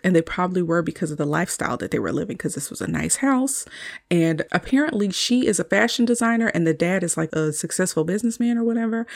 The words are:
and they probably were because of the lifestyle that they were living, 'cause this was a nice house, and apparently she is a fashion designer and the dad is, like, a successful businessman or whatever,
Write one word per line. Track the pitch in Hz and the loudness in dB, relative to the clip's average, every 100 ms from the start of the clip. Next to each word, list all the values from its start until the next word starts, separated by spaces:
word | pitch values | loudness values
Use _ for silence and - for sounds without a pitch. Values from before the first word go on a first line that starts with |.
and | 185 | 4
they | 175 | 4
probably | 165 - 180 180 | 2 -2 0 0
were | 170 170 | 2 2
because | 165 - 160 | 0 -4 -6
of | 151 | -2
the | |
lifestyle | 147 151 175 - - 123 | -2 0 -2 -2 -4 -4
that | - | -2
they | - | -2
were | 82 | 0
living, | 139 196 - | -2 -4 -4
'cause | - | -6
this | - - | -6 -8
was | - | -8
a | - | -4
nice | 165 156 - | -2 -2 0
house, | 269 262 269 - - - - - _ | 2 2 0 -4 -8 -14 -14 -16 _
and | 175 165 160 - | 4 4 2 0
apparently | - - 262 302 214 202 | -2 0 0 2 0 0
she | 180 - 247 247 | 0 2 2 2
is | 185 | 0
a | |
fashion | - 196 233 - | 2 2 2 2
designer | 233 233 233 233 226 | 2 2 2 2 0
and | - 165 | 2 0
the | |
dad | 160 175 190 | 2 2 0
is, | 175 - | 0 -2
like, | 160 | -2
a | 156 156 | 0 -2
successful | 151 165 - 185 - | -2 -6 -2 0 0
businessman | 160 196 233 226 240 233 | 0 0 -2 0 0 0
or | |
whatever, | 233 226 226 226 226 | 0 0 0 -2 -6